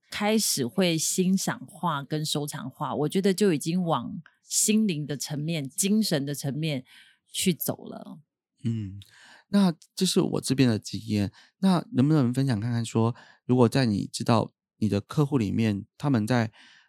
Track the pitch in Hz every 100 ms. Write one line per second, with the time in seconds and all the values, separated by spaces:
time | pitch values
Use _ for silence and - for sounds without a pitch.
0 | - - 208 220 - - 123 - 180 160
1 | - - 180 190 - 123 - - 175 143
2 | 147 156 151 156 147 147 131 - 139 113
3 | 151 196 196 185 208 147 160 180 170 139
4 | 117 - - _ - - - 220 214 151
5 | 147 139 - 143 151 165 135 - 196 214
6 | 208 151 139 139 143 135 156 139 - -
7 | - _ _ - 190 147 - - - -
8 | - 160 _ _ _ _ 117 113 98 98
9 | - - - - - 202 190 156 _ -
10 | 185 190 151 - - 135 127 107 - 98
11 | 110 104 98 - - - 190 180 - 131
12 | 143 156 120 127 135 107 117 117 113 117
13 | 113 120 - _ - 127 117 139 120 101
14 | - - 117 113 - _ _ - 107 101
15 | - - 139 143 98 98 113 98 104 -
16 | 147 120 107 127 113 - - -